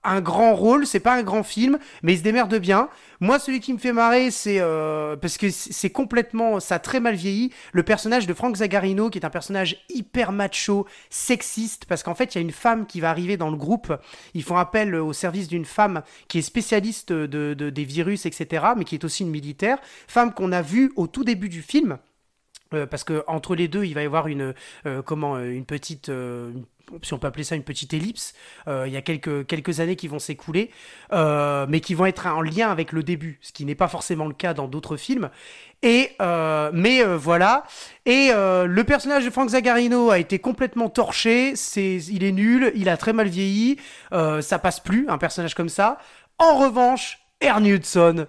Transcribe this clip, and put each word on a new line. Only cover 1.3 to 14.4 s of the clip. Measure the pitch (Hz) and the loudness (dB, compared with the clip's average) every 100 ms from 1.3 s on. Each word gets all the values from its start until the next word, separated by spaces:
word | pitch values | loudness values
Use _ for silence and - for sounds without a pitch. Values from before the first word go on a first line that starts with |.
| 214 | -2
film, | 196 214 254 294 - - | -2 0 2 2 -2 -4
mais | 160 | 0
il | 180 | 2
se | |
démerde | 180 226 220 220 | 2 2 2 0
bien. | 175 196 277 - - _ | 2 2 2 -6 -20 _
Moi, | 185 277 | 2 2
celui | - 262 | 2 -4
qui | 214 | -4
me | 247 | -4
fait | 254 | 0
marrer, | 233 233 247 254 | 2 4 4 2
c'est, | - 208 196 | -2 -2 0
euh, | 170 160 156 156 151 147 | 2 0 -2 -2 -4 -6
parce | 175 - | -6 -2
que | 202 | -2
c-, | - - | -2 -8
c'est | - 190 | -4 -4
complètement, | - 240 233 233 226 226 208 | -2 0 0 -2 -2 0 0
ça | - 175 | -2 -4
a | |
très | - 262 | -2 0
mal | 233 202 | 0 -2
vieilli, | 180 196 254 - - | -2 -2 -2 -6 -2
le | 175 | -2
personnage | 165 214 220 247 190 | 2 0 2 0 0
de | |
Frank | 175 208 196 | -2 -2 -2
Zagarino, | 208 180 190 190 220 | 0 0 0 0 -2
qui | 190 | -2
est | |
un | 160 | -6
personnage | 170 - 196 180 - _ | -8 -6 -4 -4 -6 _
hyper | 339 202 247 214 | -10 -6 -2 -2
macho, | 202 196 - - 202 196 - _ | 0 -2 -2 0 0 -2 -12 _
sexiste, | - - 247 - - 220 - - | -8 -2 -2 -2 -6 -8 -8 -6
parce | 170 | -6
qu'en | - 170 | -4 -4
fait, | 165 180 | -4 -2
il | |
y | |
a | |
une | 170 | -6
femme | - 240 226 208 | 0 0 0 -2
qui | 180 | -4
va | 160 | -2
arriver | 160 175 202 | -2 -2 -2
dans | 156 | -2
le | 156 | -4
groupe. | 147 226 - 147 - - - | -2 -2 -2 -8 -8 -20 -12
Ils | 165 | -10